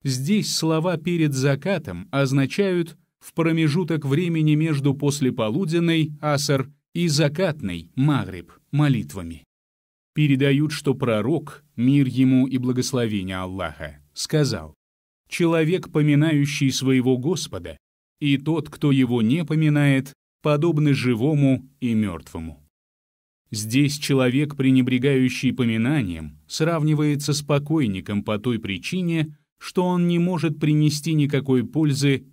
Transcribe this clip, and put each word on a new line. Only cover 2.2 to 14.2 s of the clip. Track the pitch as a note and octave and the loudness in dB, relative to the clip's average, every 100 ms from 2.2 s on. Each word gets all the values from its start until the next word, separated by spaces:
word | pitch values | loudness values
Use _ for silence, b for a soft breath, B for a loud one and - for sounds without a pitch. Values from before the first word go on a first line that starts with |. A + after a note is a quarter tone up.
| C#3 C#3 C3 E3 G3 F3 E3 - _ _ | 0 2 0 0 0 0 -4 -10 _ _
в | - | -10
промежуток | - D#3+ E3 D#3+ D3+ E3+ D#3+ | -2 0 2 2 0 0 -2
времени | C#3 D3 F3+ E3 D3+ D3+ | 0 0 0 0 2 2
между | D#3+ C#3 C#3 | 2 0 0
послеполуденной, | C3+ C#3+ C#3 B2+ B2 A2 C3 F#3 E3+ E3+ E3 D#3 D3+ | 0 -2 0 -2 0 -2 -2 0 0 2 2 0 -2
аср, | D3+ C#3+ C#3+ C#3 - _ _ | -2 -2 0 -2 -2 _ _
и | E3+ F3 | -2 0
закатной, | C#3+ D3+ D3+ F#3 D#3 G2 E2+ E2 | 2 0 0 -2 -2 -6 -8 -8
магриб, | - C#3+ C3+ F#2 F2+ E2+ - _ | 0 2 2 -2 -10 -14 -20 _
молитвами. | C#3 D3 A#2+ - F#2+ E2+ D#2+ _ _ _ _ _ _ _ | 0 2 2 -2 -10 -12 -14 _ _ _ _ _ _ _
Передают, | - D3+ C3+ C#3 C#3 D3+ | 0 2 4 4 2 0
что | D3+ D3 | -2 -4
пророк, | C3+ B2 G#2+ G#2+ D#3 D#3 - _ - | -2 0 0 0 -4 -6 -20 _ 0
мир | B2 C#3+ C3 | 2 4 2
ему | A#2+ C3 C3 B2+ | 2 4 4 2
и | B2+ | 0
благословение | B2 B2+ B2 B2+ A#2 G#2+ F#2 F#2 | -2 -2 -2 -2 -2 -2 -4 -6
Аллаха, | F#2 F#2+ E2+ D2+ D#2 C#2+ _ | -6 -6 -8 -8 -14 -14 _
сказал: | - | -12